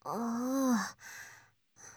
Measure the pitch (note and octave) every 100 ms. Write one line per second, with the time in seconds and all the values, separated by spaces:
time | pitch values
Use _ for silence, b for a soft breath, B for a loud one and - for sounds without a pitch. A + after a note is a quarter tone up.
0 | - F#3 A#3 A#3 B3 C4+ C4 A3 F#3+ B
1 | B B B B B B _ - B